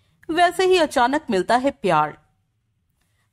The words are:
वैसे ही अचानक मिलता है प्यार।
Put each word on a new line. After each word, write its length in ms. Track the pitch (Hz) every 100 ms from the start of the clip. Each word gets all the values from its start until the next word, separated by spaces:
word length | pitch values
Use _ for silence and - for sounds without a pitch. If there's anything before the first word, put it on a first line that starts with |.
| _ _ -
वैसे 360 | 330 349 349 370
ही 120 | 370
अचानक 500 | 302 262 254 294 -
मिलता 280 | 226 180 240
है 140 | 269
प्यार। 560 | 277 190 160 151 151 _ _ _ _ _ _ _ _ _ _ _